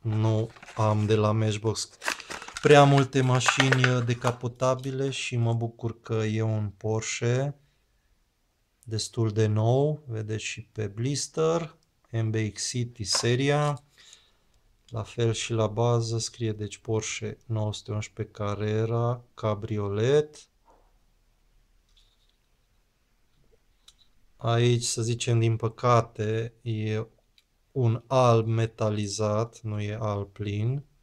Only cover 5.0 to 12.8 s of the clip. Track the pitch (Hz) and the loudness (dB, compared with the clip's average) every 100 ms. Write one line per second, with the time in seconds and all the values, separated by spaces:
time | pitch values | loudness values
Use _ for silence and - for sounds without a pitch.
5 | 139 127 - 123 117 117 113 - 113 113 | -4 -4 -4 0 0 0 -2 -4 -8 -8
6 | - 110 110 110 110 110 104 - 110 110 | -4 -2 0 0 0 -2 -4 -6 -4 -4
7 | - - 120 123 143 139 _ _ _ _ | -4 -4 0 0 -2 -6 _ _ _ _
8 | _ _ _ _ _ _ _ _ - 110 | _ _ _ _ _ _ _ _ -8 -6
9 | - - 113 104 110 107 113 131 147 147 | -6 -2 0 2 2 2 2 2 2 -2
10 | 127 113 107 107 - - - - 104 101 | -8 -10 -6 -6 -8 -10 -12 -8 -6 -4
11 | 123 143 - - 160 165 160 - _ _ | -4 -4 -6 -2 0 0 -4 -14 _ _
12 | _ 113 110 110 107 104 - 127 | _ -4 -2 -2 -4 -4 -6 -4